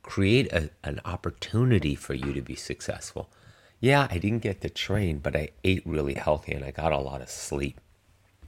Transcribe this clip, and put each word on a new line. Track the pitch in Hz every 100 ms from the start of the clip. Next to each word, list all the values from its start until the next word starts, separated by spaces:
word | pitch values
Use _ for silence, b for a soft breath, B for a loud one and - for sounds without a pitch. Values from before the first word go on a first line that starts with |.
Create | - - 98 123 120
a, | 85 76 -
an | 73 71
opportunity | 87 90 90 - - 110 127 104 76 65
for | -
you | 69 69
to | 67
be | 62 67
successful. | - - - - - - - b b b b b
Yeah, | 120 143 135
I | 90
didn't | 98 113
get | 104 95
to | -
train, | - - 101 92 73
but | 73 73
I | 76 -
ate | 95 92 80
really | 78 71
healthy | 65 - 73 -
and | 71
I | 67
got | - 80
a | 71
lot | 67 67
of | 62
sleep. | - - 71 69 - _ _ _ _ _ _